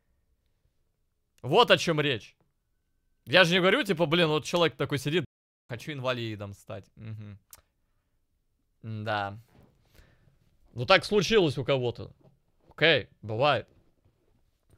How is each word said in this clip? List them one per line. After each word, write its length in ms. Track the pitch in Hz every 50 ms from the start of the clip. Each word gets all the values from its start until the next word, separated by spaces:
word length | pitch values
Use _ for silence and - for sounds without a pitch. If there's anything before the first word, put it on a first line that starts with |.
| _ _ _ _ _ _ _ _ _ _ _ _ _ _ _ _ _ _ _ _ _ _ _ _ _ _ _ _
Вот 300 | - 127 160 233 240 -
о 60 | 196 156
чём 200 | - 175 160 151
речь. 360 | 143 147 127 104 - - _ _ _ _ _ _ _ _ _ _ _ _ _ _ _ _ _ _ -
Я 180 | - 135 180 185
же 100 | 165 180
не 40 | 190
говорю, 220 | 175 190 208 285
типа, 240 | 262 202 185 147 170
блин, 220 | 143 165 180 170
вот 180 | 151 151 151 143
человек 300 | - - 175 170 156 -
такой 220 | - 143 - 147 135
сидит: 260 | - 147 151 180 139 - _ _ _ _ _ _ _
«Хочу 260 | - 127 117 - 160 147
инвалидом 600 | 135 123 127 127 120 117 113 107 101 104 101 98
стать». 320 | - - - 104 101 90 _ _
Мгм. 440 | - 110 110 107 104 104 104 101 101 _ _ - - _ _ _ _ _ _ _ _ _ _ _ _ _ _ _ _ _ _ _ _ _ _ _ _ -
Да. 560 | 110 110 107 107 110 107 104 101 101 104 113 - _ _ - - _ _ _ _ _ _ - - _ _ _ _ _ _ _ _ _ _ _ _ _ -
Ну 120 | 117 120
так 200 | - 190 214 -
случилось 520 | - 208 214 170 - 226 214 175 147 -
у 80 | 151 120
кого-то. 460 | - 139 131 123 120 - - 95 90 - _ _ - _ _ _ _ _ _ _ -
Окей, 400 | - - 151 165 156 120 95 - _ _ -
бывает. 440 | 104 110 113 139 147 135 107 - _ _ _ _ _ _ _ _ _ _ _ _ _ _ _ _ _ _ _ _ _ _